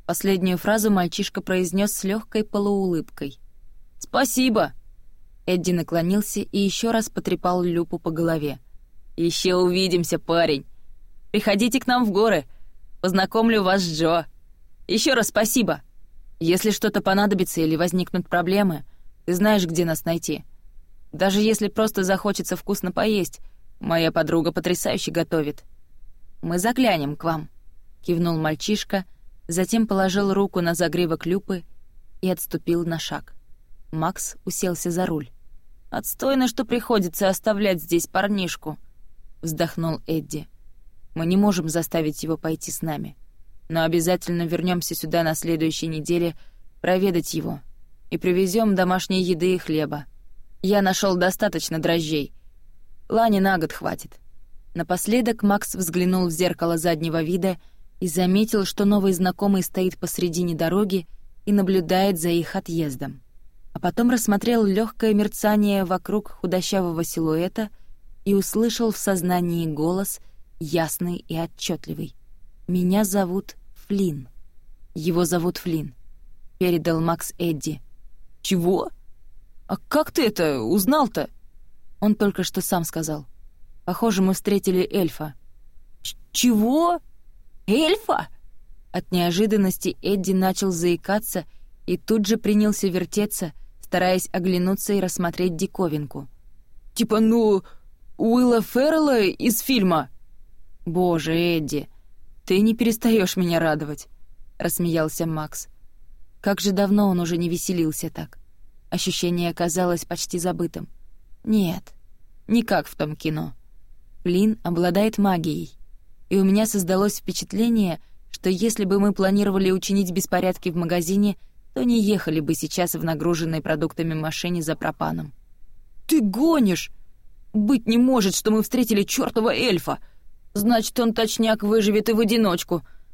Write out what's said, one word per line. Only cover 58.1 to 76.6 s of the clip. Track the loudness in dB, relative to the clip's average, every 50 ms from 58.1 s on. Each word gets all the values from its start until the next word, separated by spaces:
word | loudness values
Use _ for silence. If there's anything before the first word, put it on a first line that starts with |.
| 0 2 4 4 4 4 4 2 2 0 0
что | 0 -2 0 2
новый | 4 4 4 4 2 2
знакомый | 2 2 0 0 0 2 2 2 2 2
стоит | -2 -2 0 0 0 -2
посредине | -4 -8 -6 -4 -2 -2 0 0 0 0 0 0
дороги | 0 0 2 2 2 2 2 0 -2 -4 -4 -16 -18 -18 -20 -18 -10 -2
и | 2 4
наблюдает | 4 4 4 4 2 2 2 2 4 4 4 2 0
за | 0 2
их | 2 2 0 -2 -4
отъездом. | -6 -6 -2 -2 -2 -2 -2 -4 -6 -8 -8 -10 -12 -18 -20 -20 -20 -20 -20 -20 -18 -18 -12 -10
А | -4
потом | -2 -2 0 2 2 2
рассмотрел | 2 2 2 2 2 2 2 2 2 4 4
легкое | 4 2 2 0 -2 -2 0 2 2 4
мерцание | 4 2 0 -2 0 2 2 4 4 4 4 2 2 2
вокруг | 0 0 -2 -2 -2 -2 -2 -2 -4
худощавого | -12 -6 -4 0 0 0 0 0 0 0 0 0 0 -2 -2
силуэта | -2 -2 -2 0 2 2 0 0 -2 -2 -4 -6 -6 -8 -16 -18 -18 -18 -18 -18 -20 -16 -8 0
и | 2 2
услышал | 2 2 0 0 2 2 2 2 0 0 0
в | 0
сознании | -2 0 0 0 0 2 2 2 2 2 0 0 0 -2
голос, | -2 -2 0 0 0 0 0 -2 -4 -6 -10 -14 -20 -20 -20 -20 -18 -12 -10
ясный | -8 -2 0 0 0 0 -2 -4 -4 -4 -4
и | -6 -8 -6 -6
отчетливый. | -6 -6 -6 -8 -8 -6 -4 -4 -4 -6 -10 -8 -8 -8 -12 -12 -18 -20 -20 -20 -20 -20 -20 -20 -14 -6
«Меня | -2 0 2 2 4 4 2 2
зовут | 2 2 0 0 0 -2 -4 -6 -6 -14 -18 -18 -20 -20 -16 -6
Флинн». | -4 0 0 2 0 0 -4 -10 -14 -16 -18 -18 -18 -18 -20 -18 -18 -18 -18 -18 -12 -10
«Его | -4 -2 0 2 2 2
зовут | 2 2 0 0 0 -4
Флинн», | -4 -6 -4 -4 -4 -4 -6 -12 -16 -18 -18 -18 -18 -18 -18 -18 -18 -18 -14 -4
передал | -2